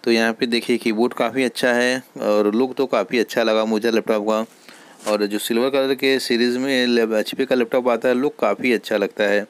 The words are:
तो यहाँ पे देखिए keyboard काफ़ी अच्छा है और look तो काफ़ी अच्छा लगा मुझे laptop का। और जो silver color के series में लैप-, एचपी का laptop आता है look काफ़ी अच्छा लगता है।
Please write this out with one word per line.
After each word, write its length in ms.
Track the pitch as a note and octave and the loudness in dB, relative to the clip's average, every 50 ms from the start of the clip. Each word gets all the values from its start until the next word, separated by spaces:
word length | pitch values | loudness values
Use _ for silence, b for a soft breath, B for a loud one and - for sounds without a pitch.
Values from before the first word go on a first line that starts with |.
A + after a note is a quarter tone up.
| - | 0
तो 60 | A#2+ | 2
यहाँ 220 | A#2 A2+ A2+ A2+ | 2 2 2 0
पे 140 | A2+ - C3 | 0 -2 -4
देखिए 300 | A#2+ A2+ A#2 A2+ - A#2+ | -2 -2 -4 0 0 -2
keyboard 360 | A2 - A#2 G#2+ G#2+ A#2 B2 | 0 0 -2 0 0 0 -2
काफ़ी 320 | - - B2+ A2+ A2 C3 C3 | 0 -2 -4 -2 0 -2 -2
अच्छा 280 | A#2+ - - - B2+ | -2 -2 0 0 0
है 300 | A#2+ A#2+ B2 B2 B2+ C3 B2 - _ C#3 | 2 2 2 0 0 -2 -6 -12 _ -6
और 320 | A#2 G#2 G#2 G#2 G#2 G#2 G#2 | -2 0 2 2 2 2 2
look 200 | A#2 C3 C3 B2 | 2 0 -2 -2
तो 100 | - C3+ | -4 -2
काफ़ी 320 | B2 - A2+ G2 - - A#2+ | 0 0 -2 -2 0 0 -2
अच्छा 240 | G#2 - - B2 | -2 0 0 0
लगा 220 | A#2 A2+ A2 A2 A2 | 0 2 2 0 0
मुझे 260 | A2 A2+ G#2+ G#2+ A#2+ | 0 -2 0 0 0
laptop 360 | A2+ A2 G2+ - A2+ G#2+ G#2 A2 | 0 0 0 0 -2 -2 0 0
का। 180 | A2 A2 A2+ - B B B B B B B B B B - G#2+ | -2 -2 -2 -6 B B B B B B B B B B -4 -2
और 140 | G#2+ G#2 G#2 | 0 0 0
जो 120 | G2+ G#2 G#2 | -2 -2 -4
silver 320 | - - A#2+ A2+ B2 C3+ | -4 -2 0 0 0 0
color 240 | C3+ C#3 C3+ C3+ C#3 | 0 0 0 0 -2
के 240 | B2+ C3+ C3+ C3+ C3 | 0 2 0 2 0
series 400 | - - B2 A2+ A#2+ B2 B2 B2+ | 0 0 0 2 2 0 0 -2
में 280 | B2+ C#3 C3+ B2+ B2 | -2 0 0 0 2
लैप-, 280 | B2 A#2+ A#2 A2+ A2 A2 | 2 2 2 2 2 0
एचपी 320 | G#2+ G#2 - - - C3 | -2 -2 -2 -4 -4 -2
का 80 | B2+ C3 | 0 2
laptop 340 | B2+ A#2+ A#2 - C3 B2 B2+ | 0 0 0 0 0 2 2
आता 200 | A#2 A2+ A#2+ C3 | 0 0 0 0
है 60 | B2 | 0
look 240 | B2 C3 D3+ D3+ - | 2 0 -2 -2 0
काफ़ी 340 | - G#2+ G2+ - - B2+ | -2 -2 0 0 0 0
अच्छा 240 | A#2+ G#2+ - - A2+ | 0 0 0 -2 0
लगता 280 | G#2 G2+ F#2 - - G#2+ | 0 0 -2 0 0 0
है। 220 | G2+ G2+ G#2 G#2 - | 2 2 0 -2 -4